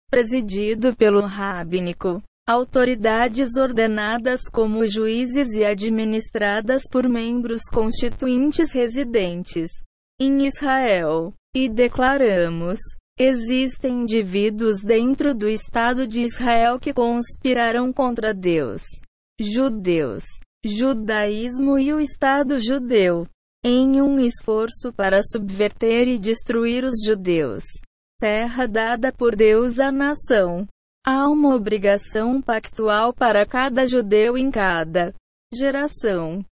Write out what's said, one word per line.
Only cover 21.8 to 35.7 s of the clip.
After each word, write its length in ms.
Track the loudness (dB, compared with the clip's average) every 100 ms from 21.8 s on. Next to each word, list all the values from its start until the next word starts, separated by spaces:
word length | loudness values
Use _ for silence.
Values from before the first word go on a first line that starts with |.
| 2
o 60 | 0
Estado 580 | -2 0 0 2 0 0
judeu, 680 | 0 -2 0 2 4 2 -4 _ _ _
em 380 | 0 2 4 4
um 180 | 4 2
esforço 760 | 0 -2 -2 -2 -2 -6 -8
para 280 | -2 2 2
subverter 880 | 2 -4 -4 -2 -2 0 0 2 2
e 100 | 0
destruir 680 | -2 -4 -2 -2 0 -2
os 200 | -2 -2 -2
judeus, 580 | -2 0 0 0 -6 -10 -14 -16 _ _ -6
terra 480 | -2 -2 -2 -4 -2
dada 440 | -2 -2 -2 -2
por 240 | 0 0 4
Deus 440 | 6 6 4 2
à 120 | 0
nação. 760 | 0 0 -2 2 2 2 -2 -8 -12 _ _ -2
Há 220 | 2 4
uma 260 | 4 4 4
obrigação 840 | 0 0 2 2 0 -2 0 -2
pactual 720 | -2 -4 -4 -2 0 2 2
para 320 | 2 2 4 2
cada 400 | 0 0 2 2
judeu 500 | 2 4 4 4 2
em 140 | 0
cada 600 | 0 0 0 0 -2 -2 -6 _ _ -14
geração, 920 | -4 -2